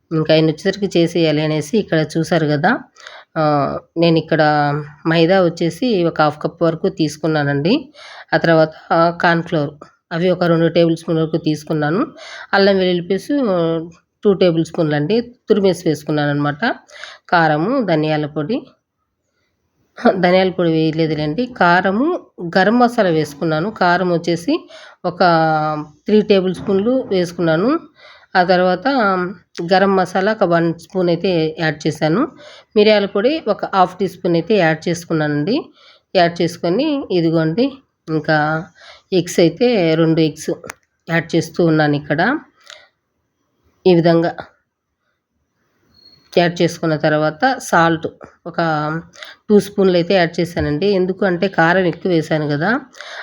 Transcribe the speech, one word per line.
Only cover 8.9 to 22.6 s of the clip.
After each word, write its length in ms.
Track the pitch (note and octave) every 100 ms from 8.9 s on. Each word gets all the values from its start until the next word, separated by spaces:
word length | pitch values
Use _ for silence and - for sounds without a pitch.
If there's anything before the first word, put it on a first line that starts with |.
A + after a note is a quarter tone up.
ఆ, 180 | E3+ E3+
కార్న్ 320 | E3+ F3 E3+
ఫ్లోర్ 280 | E3+ E3 C#3+ - - _ -
అవి 180 | E3 F#3
ఒక 140 | F3
రెండు 240 | F3 E3 E3
టేబుల్ 280 | E3+ E3+ E3
స్పూన్ 220 | - D#3+
వరకు 180 | D#3+ D#3+
తీసుకున్నాను. 720 | D#3 D3+ - D#3+ D3 F#3 D4+ - - - -
అల్లం 220 | G3 G3 G3
వెల్లుల్లి 260 | F#3 F3
పేస్ట్ 300 | F3 F#3+ F#3+ C#4+ A#3 F3+ E3 E3 E3+ - _ _
టూ 80 | G#3
టేబుల్ 300 | F3+ F#3 E3
స్పూన్లు 300 | D#3+ - D#3
అండి, 260 | D3 D3+ A3+
తురిమేసి 680 | A#3+ - - G#3 F#3+ F3 E3
వేసుకున్నాను 420 | D3 - D3+ D3
అనమాట. 440 | C#3+ C#3+ C#3+ A#3+ - _ - - - -
కారము, 580 | F3 D#3+ D3+ F#3 C#4 F#3+
ధనియాల 400 | D#3 D#3 D3+ D3+
పొడి, 360 | D#3 D3 C4 - _ _ _ _ _ _ _ _ _ _ _ _ - A#3+ G3
ధనియాల 340 | F3+ F#3 F#3+
పొడి 200 | F3+ E3+
వేయలేదులేండి. 760 | D#3+ D#3+ D#3 D#3+ D3+ D3+ D#3+ B3
కారము, 720 | - F3+ F3+ F#3+ G3+ D#4 F4 - -
గరం 360 | E3+ F#3+